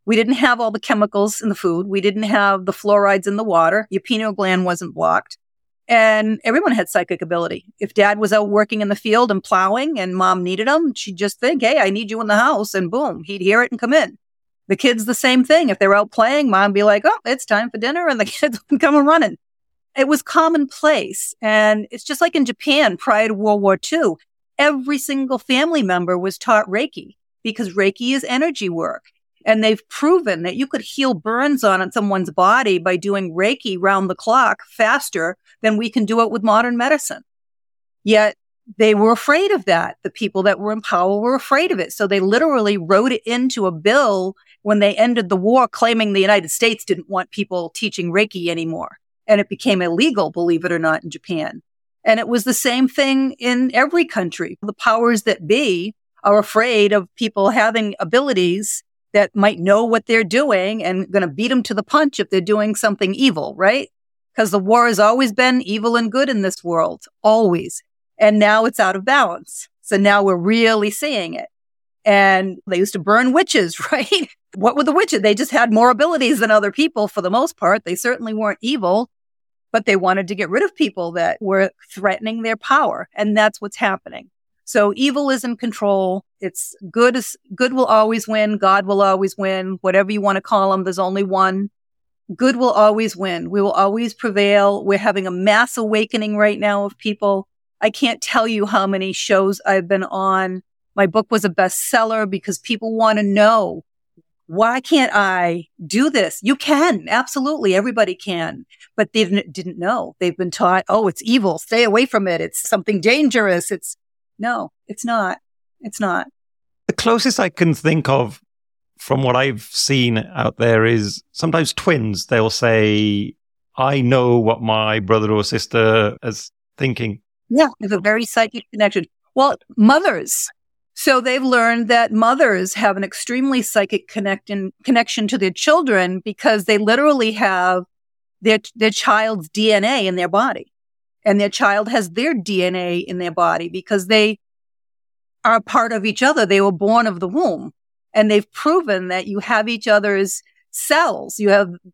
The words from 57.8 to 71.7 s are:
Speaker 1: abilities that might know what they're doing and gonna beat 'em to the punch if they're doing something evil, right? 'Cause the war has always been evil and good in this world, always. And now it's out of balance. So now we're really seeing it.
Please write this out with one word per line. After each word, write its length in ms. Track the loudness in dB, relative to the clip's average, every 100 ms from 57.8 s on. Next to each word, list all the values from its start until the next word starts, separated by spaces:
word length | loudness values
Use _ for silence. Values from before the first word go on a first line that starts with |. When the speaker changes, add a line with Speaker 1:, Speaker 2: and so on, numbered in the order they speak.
| -4 -6
Speaker 1:
abilities 840 | 0 0 2 0 0 -2 -6 -10 -14 _ _
that 240 | 0 0 2
might 240 | 0 2
know 240 | 2 2
what 220 | 2 -2 0
they're 180 | 0
doing 580 | 2 0 2 0 -2 -4
and 280 | -4 -4 -2
gonna 160 | -2 -2
beat 240 | -4 -2
'em 100 | 0
to 100 | -2
the 80 | -4
punch 340 | 0 0 0 -2
if 120 | -2
they're 100 | -2
doing 340 | 0 0 0
something 400 | -2 -2 0 -2
evil, 400 | 2 0 0 -6 0
right? 320 | 2 2 -2 _ _ _ _
'Cause 160 | -2 0
the 80 | 0
war 280 | 4 4 4
has 120 | 4
always 340 | 4 4 2
been 300 | 2 2 2
evil 340 | -2 -4 0 0
and 140 | 0
good 180 | 0 0
in 140 | 0
this 220 | -2 -4
world, 400 | -4 0 -2 -4 -18 _
always. 640 | 2 4 4 0 -4 -14 -18 _ _ 0
And 200 | 2 4
now 260 | 4 4
it's 160 | 2 0
out 160 | 0 0
of 80 |
balance. 640 | 0 2 2 -2 -14 -18 -18 _
So 160 | -2 2
now 260 | 4 4
we're 140 | 2 0
really 540 | 2 4 4 2 0
seeing 440 | -2 -4 -4 -6
it. 140 | -10 -14 _ _